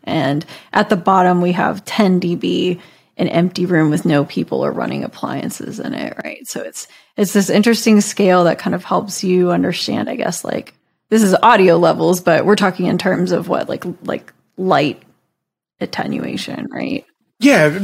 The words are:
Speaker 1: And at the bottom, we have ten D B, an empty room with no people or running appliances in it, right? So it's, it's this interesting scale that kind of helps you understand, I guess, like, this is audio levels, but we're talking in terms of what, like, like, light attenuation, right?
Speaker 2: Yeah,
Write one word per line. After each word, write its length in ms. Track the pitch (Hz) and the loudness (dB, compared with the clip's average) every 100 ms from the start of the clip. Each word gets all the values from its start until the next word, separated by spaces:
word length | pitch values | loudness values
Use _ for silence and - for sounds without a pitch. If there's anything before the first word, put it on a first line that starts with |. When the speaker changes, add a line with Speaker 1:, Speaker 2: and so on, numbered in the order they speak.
Speaker 1:
And 420 | - 156 135 147 - - - | -6 -4 -2 -4 -6 -16 -4
at 180 | 208 202 | -2 0
the 80 | 190 | 0
bottom, 440 | 180 190 180 180 | 2 4 4 4
we 120 | 175 | 2
have 300 | 175 - 196 | 0 -2 -4
ten 360 | - - 196 180 | -6 0 2 2
D 160 | 180 170 | 0 -4
B, 440 | 175 180 180 175 - _ _ - | -2 -2 -2 -4 -10 _ _ -4
an 100 | - | -2
empty 380 | 170 180 180 180 | 0 0 0 0
room 240 | 165 151 | 2 2
with 160 | 156 170 | 2 2
no 180 | 143 | 2
people 400 | - - 165 135 | 0 -4 -4 -2
or 80 | 143 | -2
running 320 | - - - | -4 -6 -6
appliances 760 | - - - 139 - - - - | -8 -10 -8 -8 -8 -10 -12 -12
in 160 | - - | -10 -8
it, 200 | - - | -10 -12
right? 240 | 78 - - | -14 -14 -14
So 140 | - | -12
it's, 260 | - - - - _ - | -12 -14 -18 -20 _ -4
it's 160 | 190 | 0
this 160 | 202 190 | 0 2
interesting 520 | 208 233 226 226 208 | 2 4 2 4 4
scale 420 | 208 - 196 180 | 2 0 4 4
that 160 | 170 - | 4 0
kind 160 | 185 180 | -4 -6
of 80 | |
helps 400 | - 180 202 - | -2 -4 -4 -6
you 260 | 190 180 180 | 0 2 2
understand, 600 | 170 175 170 - 214 - | 0 -2 -4 -4 -6 -6
I 40 | - | -4
guess, 280 | - - | -6 -6
like, 320 | - - - - _ _ - | -6 -8 -10 -20 _ _ -2
this 140 | 220 | 2
is 120 | 202 185 | 4 4
audio 360 | 233 220 185 170 | 6 6 6 6
levels, 440 | 165 165 165 180 | 4 2 0 2
but 240 | 175 160 175 | 2 2 4
we're 100 | 208 | 2
talking 300 | 196 180 175 | 2 -2 -2
in 140 | 180 | 0
terms 320 | 196 185 180 | 0 0 0
of 180 | 170 175 | -2 -2
what, 180 | - - | -4 -4
like, 160 | 147 175 175 | -8 -8 -12
like, 280 | - - - _ _ - | -8 -10 -10 _ _ -6
light 440 | 185 147 147 - _ _ _ _ _ _ _ - | -2 0 0 -4 _ _ _ _ _ _ _ -12
attenuation, 880 | 196 - - - - - - - - | -10 -8 -6 -6 -6 -8 -10 -10 -10
right? 340 | - - - - _ _ - | -10 -8 -8 -12 _ _ 0
Speaker 2:
Yeah, 400 | 254 220 151 185 | 2 4 4 2